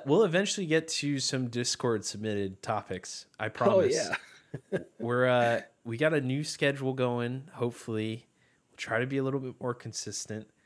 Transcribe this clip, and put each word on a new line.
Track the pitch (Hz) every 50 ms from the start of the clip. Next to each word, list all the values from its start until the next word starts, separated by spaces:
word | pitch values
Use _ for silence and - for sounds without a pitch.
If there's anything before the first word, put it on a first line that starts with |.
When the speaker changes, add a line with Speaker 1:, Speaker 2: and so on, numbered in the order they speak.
| -
Speaker 1:
we'll | 135 147 202 226
eventually | 180 156 185 202 202 - 208 196
get | 151 156 160 160 160
to | - - 143 143 143 135
some | 127 - - 131 127 117
Discord | 113 120 123 - - - - 123 113 107 98
submitted | - - 104 107 110 104 101 98 98 98 - -
topics. | - 113 104 - - 95 87 - - - - - _ _ -
I | 107
Speaker 2:
Oh, | 110
Speaker 1:
promise. | - - 123 - 214 190 165 127 139 - - 87 - - - - - - _ _ - 135 - - -
Speaker 2:
yeah. | 90 85 -
<laughs> | _ -
Speaker 1:
We're, | 113 117 120 123 127
uh, | 127 123 123 120 117 117 110 - - _ _ -
we | 117 117 117
got | 151 156 160
a | 147
new | 135 127 131 143 151
schedule | - - - 151 143 135 127 135 131 131
going. | 131 123 123 120 120 120 120 127 131 139 - -
Hopefully, | - 123 120 117 - - - 113 107 110 110 110 123 - _ _ _ _ _ _ _ _ _
we'll | _ -
try | - - 113 113
to | 127
be | 131 139 135
a | 131
little | 131 135 139
bit | 131 127 123 -
more | 131 123 120
consistent. | - - 113 107 - - 107 101 - - - 107 107 110 - _ _ _